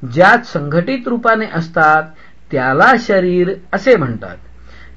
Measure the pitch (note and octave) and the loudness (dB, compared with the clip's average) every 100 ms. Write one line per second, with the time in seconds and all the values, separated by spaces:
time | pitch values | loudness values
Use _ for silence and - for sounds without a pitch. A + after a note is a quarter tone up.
0 | B2+ C3 F#3+ A#3 - E3 C#3+ D#3+ F#3 C4 | -4 2 4 4 0 -8 -4 -2 -2 -4
1 | B3+ A#3+ A#3 A3 G#3+ E3 E3 F3 D#3 D#3 | -4 -2 0 0 -2 -6 -4 0 2 2
2 | D#3+ - - - - C#3 B2+ C#3 A3+ A#3+ | -2 -12 -20 -20 -8 -4 0 2 4 2
3 | A#3 G3 F3+ F3+ F3+ G3 - F#3+ C4 A3 | 0 0 2 0 0 -4 -8 -2 2 2
4 | B2+ G#2+ F#2+ E2+ - - - - - | 0 -6 -12 -16 -20 -20 -20 -20 -16